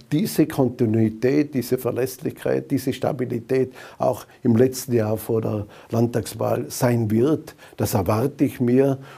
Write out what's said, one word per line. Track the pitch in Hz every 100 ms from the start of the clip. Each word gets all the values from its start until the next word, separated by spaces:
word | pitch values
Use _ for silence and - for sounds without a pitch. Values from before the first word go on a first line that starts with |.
| -
diese | 147 202 - 156
Kontinuität, | - 127 123 117 110 110 110 123 147 143
diese | 131 120 -
Verlässlichkeit, | 120 110 127 - - - 131 131 139
diese | 139 135
Stabilität | 123 123 135 123 120 - 131 127 - - -
auch | 127 123 - -
im | 123 113
letzten | 127 131 -
Jahr | 120 107 110
vor | - 113
der | 110 110 101 - -
Landtagswahl | 113 117 120 101 110 113 113 -
sein | - 120 120 113
wird. | 110 131 156 - - - -
Das | 110
erwarte | 110 90 107 135 135
ich | 139 -
mir | 120 127 139 135 -